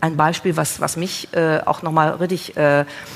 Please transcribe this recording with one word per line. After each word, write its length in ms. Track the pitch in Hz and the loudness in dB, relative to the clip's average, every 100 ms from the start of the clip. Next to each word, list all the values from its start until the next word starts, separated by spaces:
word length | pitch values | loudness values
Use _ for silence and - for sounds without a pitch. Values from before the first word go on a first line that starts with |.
Ein 160 | 160 156 | -2 2
Beispiel, 380 | 156 170 185 160 | 2 2 -2 0
was, 240 | 151 - | -2 -2
was 160 | 147 165 | -4 -2
mich, 320 | 185 - - | -4 -6 -4
äh, 280 | 170 160 156 - | 0 2 2 0
auch 160 | - | -2
nochmal 300 | 165 160 156 | 0 2 2
richtig, 440 | 147 175 180 - - | 2 -2 -2 -4 2
äh, 280 | 147 143 143 - - | 4 4 2 -6 -16